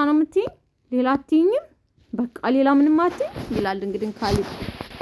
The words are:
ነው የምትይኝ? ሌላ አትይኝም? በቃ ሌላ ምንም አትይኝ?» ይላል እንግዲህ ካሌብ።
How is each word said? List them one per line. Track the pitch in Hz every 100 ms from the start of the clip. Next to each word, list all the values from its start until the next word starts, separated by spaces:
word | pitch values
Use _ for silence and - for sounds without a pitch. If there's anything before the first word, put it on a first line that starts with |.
ነው | 294
የምትይኝ? | 302 311 370 453 - _ _ _
ሌላ | 247 254
አትይኝም? | 277 - 311 349 508 659 _ _ _ _
በቃ | 233 247 - 233
ሌላ | 262 269
ምንም | 277 294 311
አትይኝ?» | 349 - 605 - -
ይላል | 214 202 196
እንግዲህ | 202 196 214
ካሌብ። | 202 208 202 190 - - - - -